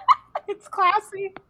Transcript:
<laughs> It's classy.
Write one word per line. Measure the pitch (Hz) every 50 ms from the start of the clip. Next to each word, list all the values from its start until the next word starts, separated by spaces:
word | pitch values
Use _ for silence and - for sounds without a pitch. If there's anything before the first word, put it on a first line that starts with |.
| -
<laughs> | - 1017 1077 - _ _ 605 -
It's | - 403 403 -
classy. | - - - 381 359 370 427 415 - - 381 392 392 381 - _